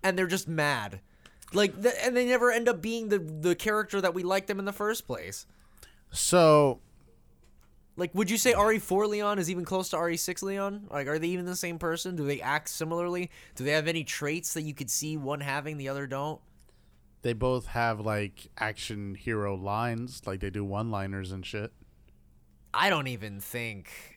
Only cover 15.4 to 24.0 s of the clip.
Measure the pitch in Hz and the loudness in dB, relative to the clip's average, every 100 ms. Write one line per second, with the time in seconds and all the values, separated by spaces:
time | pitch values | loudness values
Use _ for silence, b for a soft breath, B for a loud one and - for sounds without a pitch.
15.4 | 143 139 147 151 135 139 139 135 147 156 | -2 -4 -4 -6 -6 -4 -4 -4 -4 -6
16.4 | - - - _ - _ - - 120 117 | -14 -20 -20 _ -20 _ -20 -6 -4 0
17.4 | 127 127 - 120 117 110 107 104 104 - | 0 0 -2 0 0 0 0 -2 -2 -8
18.4 | - - 110 104 - 104 101 98 - 110 | -20 -6 -4 -4 -8 -6 -8 -8 -4 -2
19.4 | 101 98 95 107 120 113 123 131 - 98 | -2 -2 -2 0 0 -2 -6 -8 -6 -4
20.4 | 98 98 101 98 113 101 98 98 92 95 | -4 -4 -2 -2 -2 -4 -4 -6 -6 -8
21.4 | 90 110 107 _ - - - - - - | -8 -6 -8 _ -20 -20 -20 -20 -20 -20
22.4 | - - - - 170 160 135 120 107 101 | -20 -20 -6 2 4 2 0 -6 -8 -10
23.4 | - 123 117 101 87 - | -8 -8 -8 -8 -14 -18